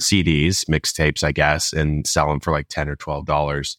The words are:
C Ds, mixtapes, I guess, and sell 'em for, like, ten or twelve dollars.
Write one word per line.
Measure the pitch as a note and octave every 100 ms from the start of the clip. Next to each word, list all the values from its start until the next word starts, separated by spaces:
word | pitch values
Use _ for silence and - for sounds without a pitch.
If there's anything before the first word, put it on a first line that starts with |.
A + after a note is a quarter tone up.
C | - G2
Ds, | E2+ D2+ D#2+ F#2+
mixtapes, | - D#2 - - D2+ C#2+
I | D#2
guess, | D2 D2 D2+ -
and | D#2+ D2+ D2+ C#2+
sell | D#2+ D2
'em | D2
for, | -
like, | D2+ D2
ten | - D2
or | C#2+
twelve | - D2
dollars. | D#2 D2 D2 C#2+ C#2